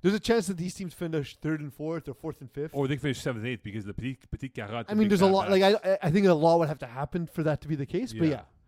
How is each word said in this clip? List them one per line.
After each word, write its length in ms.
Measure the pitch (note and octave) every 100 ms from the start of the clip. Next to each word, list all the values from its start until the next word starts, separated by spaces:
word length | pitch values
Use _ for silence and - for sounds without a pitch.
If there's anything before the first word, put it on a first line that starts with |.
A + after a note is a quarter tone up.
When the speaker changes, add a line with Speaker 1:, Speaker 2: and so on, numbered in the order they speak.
Speaker 1:
There's 120 | F3
a 60 | G#3
chance 280 | - A#3 F3
that 100 | F3
these 160 | F3+
teams 200 | - F#3
finish 440 | - E3+ D#3+ C3+ -
third 240 | D#3 D#3
and 120 | D3
fourth 360 | - D#3 E3 C#3+
or 40 |
fourth 280 | C3 D#3+ C3+
and 100 | C3+
fifth. 200 | - D#3
Speaker 2:
Or 120 | C#3 C3+
they 60 | C#3+
can 60 |
finish 200 | C#3+ A#2+
seventh, 240 | C#3+ A#2 A#2
eighth 180 | B2
because 220 | G#2+ G#2+ G2+
the 80 |
Petit, 240 | G2 B2 C3 _
Petit 200 | - C3+
Carotte, 240 | - G#2
Speaker 1:
I 100 | A#2
Speaker 2:
the 120 | A#2 G#3+
Speaker 1:
mean, 80 | G#3+
Speaker 2:
Big 40 |
Speaker 1:
there's 100 | G3
a 40 | F#3+
Speaker 2:
Bad 60 |
Speaker 1:
lot. 180 | G3 F#3+
Like, 100 | F#3+
Speaker 2:
Bats. 180 | F#3+ G#3 F#3
Speaker 1:
I, 40 |
I, 60 | F#3+
I 80 | F3
think 160 | F#3 F#3+
a 60 |
lot 260 | D#3+ E3 E3+
would 80 | D#3
have 120 | D3
to 80 | B2
happen 400 | B2 D3 F3 E3
for 160 | -
that 180 | D#3 C#3+
to 80 | C#3+
be 60 | D3+
the 100 | C#3
case. 260 | F3+ B3
But 120 | A2 D#3+
Speaker 2:
Yeah. 20 |
Speaker 1:
yeah, 100 | C3 - _